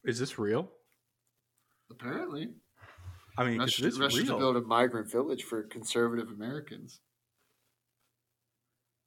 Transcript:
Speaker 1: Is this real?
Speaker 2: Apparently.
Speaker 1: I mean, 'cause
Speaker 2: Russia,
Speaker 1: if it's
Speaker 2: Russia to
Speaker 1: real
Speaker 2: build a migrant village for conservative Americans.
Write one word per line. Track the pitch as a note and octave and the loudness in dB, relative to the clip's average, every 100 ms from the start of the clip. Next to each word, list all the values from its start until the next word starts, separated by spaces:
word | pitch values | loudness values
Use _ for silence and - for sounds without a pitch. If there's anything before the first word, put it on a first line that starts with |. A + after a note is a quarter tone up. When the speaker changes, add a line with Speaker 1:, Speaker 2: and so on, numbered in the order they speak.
Speaker 1:
Is | - A#2 | -2 -2
this | C3 - | -4 -2
real? | G#2 A#2 F#3 - _ _ _ _ _ _ _ _ _ _ _ | 0 0 -2 -12 _ _ _ _ _ _ _ _ _ _ _
Speaker 2:
Apparently. | - B2 - F4+ C#3+ A#2+ - _ _ - - - - - - | -14 -8 -6 -6 -6 -8 -12 _ _ -20 -18 -18 -18 -12 0
Speaker 1:
I | B2 | 2
mean, | A#2 | 2
'cause | C3 | 2
Speaker 2:
Russia, | - | 2
Speaker 1:
if | C3+ | 0
it's | B2 | 2
Speaker 2:
Russia | C#3 B2 | 2 4
to | |
Speaker 1:
real | B3+ A2+ | 2 4
Speaker 2:
build | C3 B2 | 4 4
a | |
migrant | A#2 A#2 B2 A#2 - | 4 4 4 2 -2
village | A#2 D3 C3 | 0 0 -2
for | - A2+ | -4 -6
conservative | G#2 A2 G#2+ A#2+ A#2 A#2 A2+ | -6 -10 -2 2 2 0 -6
Americans. | G#2 A2 D3 D3 G#2+ - - _ _ _ _ _ _ _ _ _ _ _ _ _ _ _ _ _ _ _ _ | -8 -8 -8 -10 -16 -16 -20 _ _ _ _ _ _ _ _ _ _ _ _ _ _ _ _ _ _ _ _